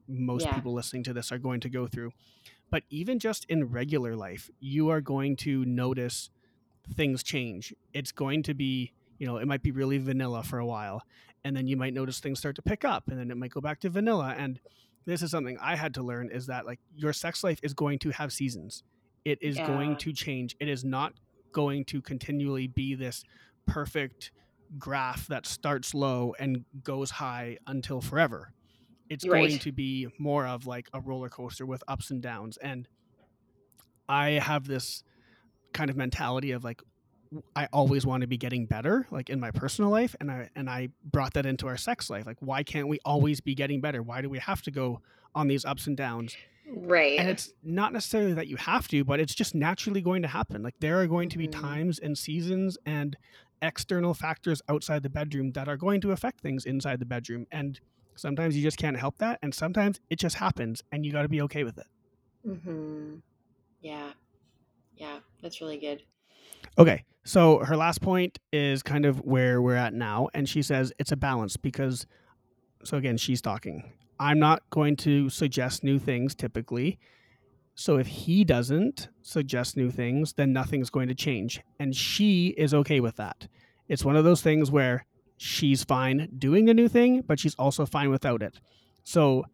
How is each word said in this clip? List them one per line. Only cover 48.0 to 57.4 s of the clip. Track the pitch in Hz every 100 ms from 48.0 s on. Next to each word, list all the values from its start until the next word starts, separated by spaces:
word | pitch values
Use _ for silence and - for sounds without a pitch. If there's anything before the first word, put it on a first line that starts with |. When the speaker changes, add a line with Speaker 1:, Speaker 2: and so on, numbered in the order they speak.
| - 220 202
Speaker 1:
that | 160 -
you | 123
have | - 233 -
to, | 143
but | 135 143
it's | 156
just | - - 160
naturally | 156 190 220 196
going | 175 185
to | 160
happen. | 131 - 104
Like, | 113 -
there | 156 180
are | 175
going | 170 175
to | 165
be | 156
Speaker 2:
Mm-hmm. | 156
Speaker 1:
times | 147 147 175 156
and | 151 143
seasons | - 156 170 185 190 180 -
and | 151 147 143 _ - _ _
external | 160 - - 180 175
factors | 156 160 160 175 151 -
outside | 151 - 151
the | 139
bedroom | 147 151 143 135
that | 135 139
are | 139
going | 180 202
to | 202
affect | 185 247 -
things | 151 131 -
inside | 135 143 127
the | 123
bedroom. | 123 127 120